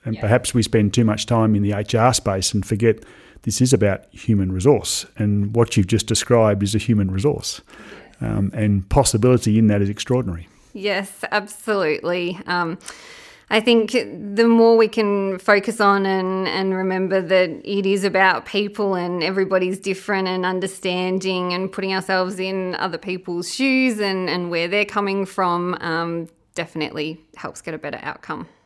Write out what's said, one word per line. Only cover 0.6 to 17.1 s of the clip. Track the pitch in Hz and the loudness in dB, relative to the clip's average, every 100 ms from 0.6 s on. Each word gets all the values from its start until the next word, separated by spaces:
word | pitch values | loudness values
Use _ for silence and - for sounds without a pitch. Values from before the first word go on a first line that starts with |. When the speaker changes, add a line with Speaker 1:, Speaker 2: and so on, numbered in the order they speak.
Speaker 1:
spend | 107 113 104 | 2 4 4
too | 123 | 4
much | 113 104 - | 2 0 0
time | 117 110 | 2 4
in | 104 | 2
the | 101 | 0
H | 104 104 | -2 -2
R | 117 123 | 4 4
space | 123 110 95 92 | 4 0 -2 -2
and | 107 - | -2 -2
forget | 107 113 104 - - - - | 2 2 2 -6 -20 -20 -8
this | - - | -6 0
is | 127 | 4
about | 120 101 95 _ | 4 4 0 _
human | - - 104 95 | -8 0 2 2
resource, | 92 110 117 - - - - | 2 4 2 0 -6 -8 -2
and | 104 104 101 | 0 0 0
what | 117 117 - | 0 2 2
you've | 92 | 2
just | 110 - | 0 0
described | 113 - 120 110 101 | -2 2 4 4 2
is | 101 | 0
a | 107 | 0
human | - 107 95 | 2 2 2
resource, | 95 139 - - - _ | 0 -2 -2 -8 -12 _
Speaker 2:
Yes. | - - - - _ | -20 -20 -20 -20 _
Speaker 1:
um, | 117 107 98 | -4 -2 -2
and | - 107 101 92 | 0 0 0 2
possibility | 139 123 110 123 123 113 107 | 2 2 2 4 4 4 4
in | 110 | 4
that | 101 | 4
is | 101 | 0
extraordinary. | 104 - 127 113 85 85 _ _ | -2 -2 -2 -2 -8 -12 _ _
Speaker 2:
Yes, | 208 202 190 196 - - | -8 -4 -4 -6 -10 -4
absolutely. | 214 202 - - 202 160 147 165 180 175 165 - | -4 -4 -12 -4 0 0 -2 -2 -4 -4 -8 -4
Um, | 175 170 180 - - - - - - _ | -4 -4 -6 -14 -18 -20 -20 -20 -20 _
I | 220 | 0
think | 226 233 220 | 4 2 2
the | 247 101 165 208 202 233 | -2 -4 -10 -6 2 4
more | 233 226 226 | 6 6 6
we | 220 | 4
can | 226 208 202 196 185 | 2 0 0 -2 -4
focus | - 208 196 220 | 2 2 2 2
on | 202 196 190 | 2 4 2
and, | 190 185 190 190 | 0 0 -2 -2
and | 190 190 | -2 -2
remember | 185 190 185 185 | 0 0 -2 0